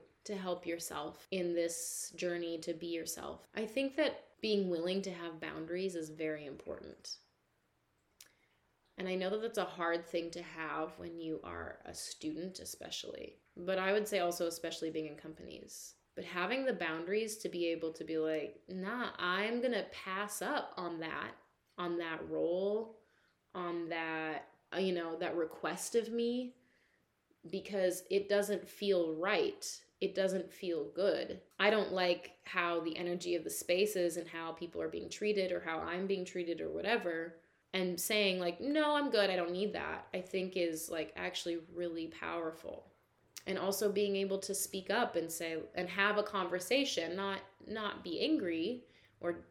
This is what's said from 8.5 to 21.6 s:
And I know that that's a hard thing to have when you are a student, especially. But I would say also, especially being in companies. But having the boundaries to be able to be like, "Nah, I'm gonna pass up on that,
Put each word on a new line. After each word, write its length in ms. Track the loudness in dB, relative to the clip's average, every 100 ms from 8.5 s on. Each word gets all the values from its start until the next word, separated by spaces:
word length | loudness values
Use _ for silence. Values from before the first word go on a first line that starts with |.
| _ _ _ _ -6
And 100 | -2
I 80 | 0
know 140 | 2
that 120 | 0
that's 160 | 0 0
a 80 | -2
hard 400 | 0 2 2 0
thing 240 | -2 -2
to 100 | -6
have 500 | -10 -6 -4 -2 -4 -6
when 220 | -10 -6
you 200 | -4 -4
are 360 | -4 -6 -6 -10 -12
a 80 |
student, 680 | -10 -10 -6 -6 -4 -6 -8
especially. 760 | -12 -10 -8 -8 -8 -8 -10 -14 _ -8
But 240 | -2 2
I 140 | 4
would 140 | 4 4
say 120 | 4
also, 280 | 4 4 0
especially 440 | 0 -4 -2 -2
being 160 | -2 -4
in 80 | -8
companies. 800 | -12 -12 -12 -12 -14 -14 -16 -18 _ -12
But 100 | -6
having 400 | -2 0 2 2
the 80 |
boundaries 640 | 0 0 -2 0 0 0 -2
to 120 | -4
be 180 | 0 2
able 260 | 2 -2
to 100 | -4
be 140 | -2 0
like, 440 | 2 2 -2 -10 -10
"Nah, 440 | -6 -4 -2 -4 -2
I'm 440 | 2 2 2 2
gonna 240 | 2 2 -2
pass 500 | -6 -4 -2 -2 -2
up 320 | 0 0 -2 -4
on 240 | -4 -4
that, 320 | -4 -4 -6 -8 _ _